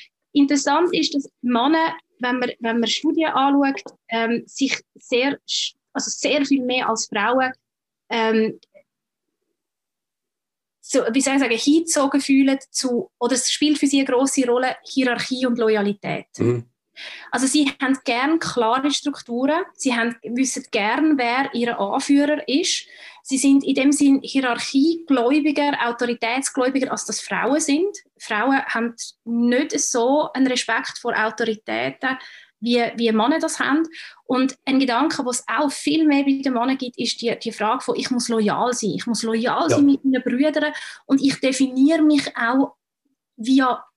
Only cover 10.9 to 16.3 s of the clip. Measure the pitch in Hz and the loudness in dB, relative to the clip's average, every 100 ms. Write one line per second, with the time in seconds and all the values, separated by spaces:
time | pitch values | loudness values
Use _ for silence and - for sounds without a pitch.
10.9 | 277 226 262 269 269 247 226 285 320 330 | -2 0 0 0 0 0 0 2 2 2
11.9 | 294 277 277 - 269 269 269 - - 254 | 0 0 0 2 4 4 0 -4 -6 -2
12.9 | 240 - - 240 254 - - 294 294 277 | -2 -4 -4 -2 -2 -2 0 0 2 2
13.9 | 277 262 247 269 - 240 247 254 - - | 2 2 0 0 0 0 0 0 -6 -6
14.9 | 269 254 226 - 254 254 240 220 214 202 | -2 0 -2 -4 -2 -2 0 0 2 0
15.9 | 202 - 151 - | -4 -6 -8 -8